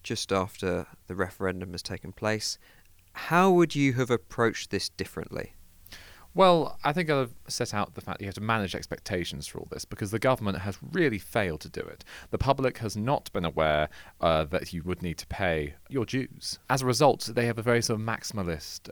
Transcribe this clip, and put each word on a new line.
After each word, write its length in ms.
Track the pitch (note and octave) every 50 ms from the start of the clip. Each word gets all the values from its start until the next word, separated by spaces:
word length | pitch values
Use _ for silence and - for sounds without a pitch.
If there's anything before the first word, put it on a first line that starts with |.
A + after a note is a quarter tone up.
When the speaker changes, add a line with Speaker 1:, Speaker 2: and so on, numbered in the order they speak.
Speaker 1:
just 300 | - - A#2 - - -
after 540 | G2 G2 F#2 F#2 - - - F#2 F2 F2+ E2 - - - _
the 80 | - F2+
referendum 580 | F#2 F#2 F2+ - - G2 F#2 F2+ F2+ F#2 F#2
has 100 | F2 E2+
taken 300 | - - G2+ F2+ - -
place. 460 | F#2+ - A2+ G#2+ A2 G#2+ - - - - - - - - _ _ - - _ _
How 400 | _ - - - E3 F3 F#3 G3
would 240 | F#3 F3 E3+ D#3 -
you 160 | C#3+ C#3 C3+ B2
have 160 | B2 C3 A2+
approached 600 | B2 A2+ - - - - A#2 A2+ - - - -
this 180 | - F#2+ - -
differently? 680 | - - F#2 - - - - - - - - - - - - - - - - - - - - - - - - - -
Speaker 2:
Well, 440 | F3 F#3+ F#3 F3 E3 C#3+ - - -
I 120 | - C#3+ C#3+
think 160 | F3+ F3 D#3
I've 240 | D3+ C#3 C3 A#2 - - -
set 280 | - - - A#2+ - -
out 200 | G#2 G2+ - -
the 60 | -
fact 180 | - G2 F2 -
that 60 | G2+
you 40 | G2
have 80 | F#2
to 40 | -
manage 340 | G#2 A2 A2+ A2 G2+ F2 -
expectations 720 | F2 - - - - - - G2+ F2+ E2+ - - C#2 C#2+
for 120 | - - -
all 100 | - -
this, 140 | - - -
because 280 | - - - A2+ G2
the 60 | G#2 A2
government 420 | - B2+ C3 - A2 G2+ F#2 D2+
has 180 | F2+ G#2 F#2 -
really 380 | - C3 D3+ F#3+ E3+ C#3 A2 F#2+
failed 420 | - - - A#2 G2+ F2+ D#2 D2+
to 80 | - -
do 120 | - -
it. 240 | - - - - - - - - - -
The 80 | - -
public 400 | - C3 C#3 C3+ C3+ B2+ - -
has 180 | A#2 G#2+ -
not 340 | G#2+ G#2 B2 C#3+ - - - -
been 100 | G2+ F2
aware, 460 | E2 - D#2+ D#2 D#2 D2+ D2+ D2+ - - - - - - -
uh, 260 | - E2+ D#2+ D#2 D#2+
that 280 | C#2+ D#2+ F2+ - -
you 100 | F2+ E2+ D#2
would 180 | F2+ F2+ -
need 160 | - F2 D#2+ -
to 80 | -
pay 480 | - - - G2+ F2+ E2 D#2 D2+ C#2+ C#2+ - - -
your 160 | C3+ C3+ A2
dues. 520 | - - C3+ B2+ - - - - - - - _ -
As 100 | B2+ C3+
a 60 | C3
result, 420 | B2+ B2 A2+ D3+ C#3 - - - - A2+
they 100 | A#2+ A#2
have 140 | A#2+ A2+ A2+
a 40 |
very 200 | A2 A#2+ A#2+ A#2
sort 180 | A2+ - A#2 G#2+
of 60 | A2
maximalist, 840 | A2+ A2+ - - - - G#2+ F#2 F2 E2 D2+ - - - - - -